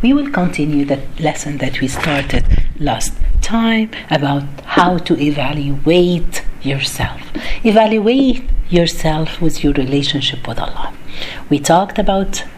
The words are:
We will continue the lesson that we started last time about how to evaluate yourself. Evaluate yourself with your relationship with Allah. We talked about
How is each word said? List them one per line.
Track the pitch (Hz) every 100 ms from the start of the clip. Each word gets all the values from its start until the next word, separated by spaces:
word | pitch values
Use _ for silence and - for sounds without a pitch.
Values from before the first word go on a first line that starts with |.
We | 233
will | 285 285
continue | - 180 - 147 147 143
the | 139 - -
lesson | 156 151 151 143
that | 131 127
we | 131
started | - - 143 135 127 - - - -
last | 143 135 - - - -
time | - 226 226 226 220 - -
about | 151 139 143 143 - -
how | - 175 180
to | - 156
evaluate | 147 147 135 147 139 139 - 175 175 175 - - - -
yourself. | 135 139 - - - - - - - - 226
Evaluate | 208 220 220 208 262 269 247 - - -
yourself | 175 170 - 160 156 160 -
with | 165 -
your | 147
relationship | 139 127 143 139 139 123 - -
with | 117
Allah. | - - - - - - - - -
We | 143
talked | 143 170 196 -
about | 202 190 190 - -